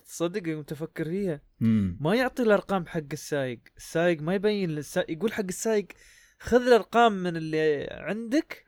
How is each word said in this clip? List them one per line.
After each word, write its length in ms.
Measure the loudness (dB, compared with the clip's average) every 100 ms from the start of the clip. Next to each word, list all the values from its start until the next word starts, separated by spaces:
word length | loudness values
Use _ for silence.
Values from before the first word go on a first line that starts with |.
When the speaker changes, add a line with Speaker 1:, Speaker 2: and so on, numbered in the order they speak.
| -10
Speaker 1:
صدق 420 | -6 -4 -4 -6
يوم 160 | -6
تفكر 420 | -8 -10 -10 -6 -6
فيها، 360 | -4 -4 -6 -10 _
Speaker 2:
مم. 380 | 2 2 0 -2
Speaker 1:
ما 140 | 0 2
يعطي 280 | 0 0
الأرقام 420 | 4 4 2 -4 -2
حق 140 | -6 -6
السايق، 460 | -10 -4 -4 -2 -6 -14 -20
السايق 440 | -6 0 2 2
ما 140 | 0 0
يبين 340 | 0 0 -2 -4
للسا-، 280 | -4 -4 -4
يقول 240 | -2 -4
حق 100 | -2
السايق: 440 | -6 -4 0 0 -2 -10 -20 -20 _ _
"خذ 280 | 2 4 6
الأرقام 440 | 6 6 4 4
من 260 | 4 -2 -4
اللي 500 | -2 2 2 2 -2
عندك 760 | -10 -8 -8 -2 -2 -2 -10